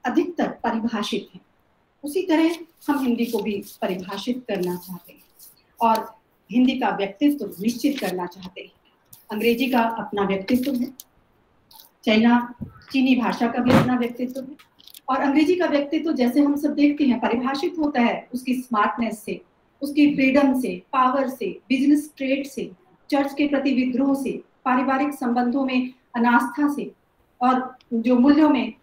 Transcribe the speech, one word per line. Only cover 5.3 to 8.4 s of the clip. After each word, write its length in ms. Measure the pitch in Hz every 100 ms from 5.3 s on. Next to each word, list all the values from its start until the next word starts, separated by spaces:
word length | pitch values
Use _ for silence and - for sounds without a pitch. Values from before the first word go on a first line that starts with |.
| _ - _ _ -
और 360 | 226 220 - - _ _ -
हिंदी 280 | 214 254 247
का 100 | 226
व्यक्तित्व 680 | 196 196 - 294 285 202 170
निश्चित 380 | 214 240 285 -
करना 260 | 196 180 180
चाहते 360 | -